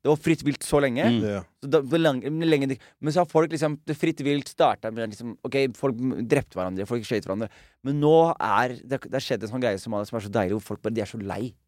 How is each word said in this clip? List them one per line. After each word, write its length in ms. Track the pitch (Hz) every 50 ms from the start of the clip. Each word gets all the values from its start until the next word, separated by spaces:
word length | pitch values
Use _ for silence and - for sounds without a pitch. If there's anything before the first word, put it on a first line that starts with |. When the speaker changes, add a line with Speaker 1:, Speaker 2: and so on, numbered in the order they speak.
Speaker 1:
Det 80 | - 135
var 60 | 151 151
fritt 200 | - 165 160 151 -
vilt 160 | 147 131 -
så 160 | - - 151 147
lenge. 200 | 143 131 117 131 180 117
Speaker 2:
Mm. 140 | 120 113 107
Speaker 3:
Ja. 140 | 104 101 95 90 - _ _
Speaker 1:
Så 80 | - 139
da, 80 | 151 156
det 180 | 139 123 156 165
lang, 200 | 165 156 135 123 - 143 156 160 165
lenge 240 | 165 156 139 139 135
det, 60 | 131 - - - _ _
men 120 | - 151 143
så 100 | 180 175
har 60 | -
folk 200 | - 160 165 165
liksom, 280 | 165 139 151 135 147 - _ -
det 80 | 151 -
fritt 220 | - 165 156 -
vilt 280 | 135 143 143 143 131 -
startet 420 | - - 165 127 104 - - 110 110
med 160 | 117 113 107
liksom, 240 | 101 - 120 117 104 -
ok, 140 | - 127 135 139 135 131 107
folk 240 | - - 139 117 113
m-, 220 | 127 131 90 82 120 113
drepte 300 | 120 - - - - 95
hverandre, 260 | 90 92 92 92 101
folk 200 | - 120 120 107 -
skjøt 180 | 120 104 -
hverandre. 240 | - 95 107 113 98 - - - _ _ _ -
Men 140 | 135 143 147
nå 140 | 147 151 160 165 165 165
er, 440 | - - - 107 98 107 123 127 123 -
det, 240 | - 123 135 127 - -
det 80 | - 135
har 80 | -
skjedd 200 | - 131 98 - 98
en 60 | 113
sånn 80 | 127 127
greie 140 | 113 98 95
i 20 |
Somalia 240 | - 117 110 104 104
som 140 | - 120 113
er 60 | 101 104
så 60 | 98 113
deilig, 200 | 95 90 104 110
hvor 80 | - - 104
folk 100 | - -
bare, 80 | 110 113
de 120 | 113 101
er 40 | -
så 100 | - 110
lei. 300 | 98 98 - 101 120 120 - _ _